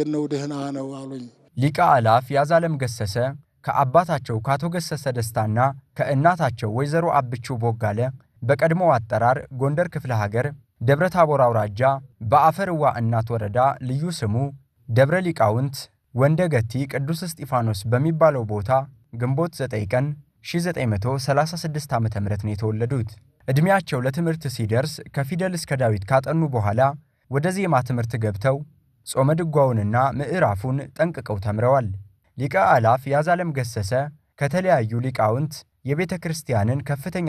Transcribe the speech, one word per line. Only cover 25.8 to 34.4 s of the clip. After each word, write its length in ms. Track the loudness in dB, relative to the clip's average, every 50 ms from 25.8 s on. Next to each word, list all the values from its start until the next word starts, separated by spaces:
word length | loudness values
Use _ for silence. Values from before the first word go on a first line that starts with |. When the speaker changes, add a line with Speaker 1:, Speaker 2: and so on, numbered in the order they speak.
| 2 2 0 0 0
Speaker 2:
ካጠኑ 360 | 2 2 2 2 2 0 0 0 0
በኋላ 340 | 0 0 0 2 2 2 2 2 0 -4 -12 _ _ _ _ -4
ወደ 160 | -2 -2 0 0
ዜማ 240 | -2 -2 0 2 2 2
ትምህርት 300 | 2 0 -2 -2 -2 -2 -2
ገብተው 400 | -2 -2 -2 -2 0 0 0 0 0 -4 -12 _ _ _ _ _ _ _
ጾመ 220 | -4 0 2 2 2 2
ድጓውንና 600 | 2 0 2 2 4 4 4 2 2 0 0 2 2 2 0 0
ምዕራፉን 640 | -4 -4 -4 0 2 2 2 0 -2 -2 -4 -4 -4 -6 -8
ጠንቅቀው 480 | -2 -2 -2 -2 -2 -6 -6 -6 -6 -4
ተምረዋል። 480 | -4 -2 -2 0 2 4 4 2 2 -2 -6 -8 -12 -18 _ _ _ _ _ -6
ሊቀ 160 | -6 -2 0 2 4
አላፍ 360 | 6 6 6 6 4 4 2 2
ያዛለም 440 | 0 0 0 2 2 0 0 0 -2
ገሰሰ 380 | -4 -4 -6 -4 -4 -6 -4 -2 -2 -2 -2 -4 -8 _ _ _ _
ከተለያዩ 560 | -4